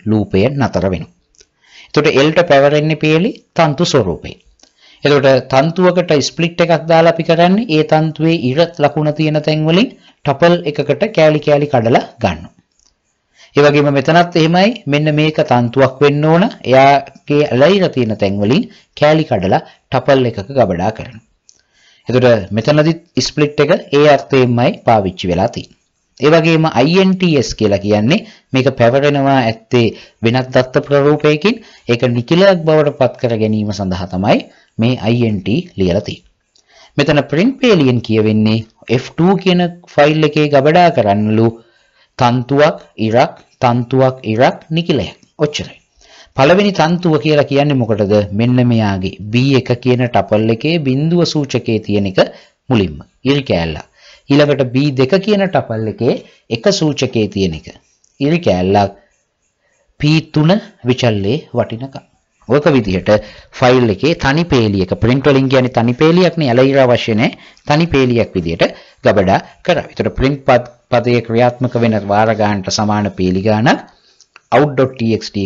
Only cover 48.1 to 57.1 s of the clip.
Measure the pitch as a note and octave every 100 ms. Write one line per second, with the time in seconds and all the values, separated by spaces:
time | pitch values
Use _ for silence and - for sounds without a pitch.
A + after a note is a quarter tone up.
48.1 | G#2+ F#2+ G2 A#2+ B2+ A#2+ A2+ G#2 F#2+ F#2
49.1 | - G#2 A#2+ C3+ C3 - A#2+ B2+ B2 B2
50.1 | G#2 - G#2+ A2 A2+ D3+ E3+ C3+ C3+ D#3+
51.1 | F3 D#3+ D#3 C#3 A#2+ - G#2+ G#2 G#2 G2
52.1 | F#2 - - _ _ - A#2 F2+ C#2+ -
53.1 | _ B2+ C#3+ C3 F2+ E2 D#2 - _ -
54.1 | - - C#3+ C#3+ C3+ B2 B2 D3 B2+ C3
55.1 | F#3+ G#3 G3+ F#3+ C#3+ - A2 A2 G2 A#2
56.1 | A#3+ - _ _ A2+ G#3 F#3+ D#3 C3+ A#2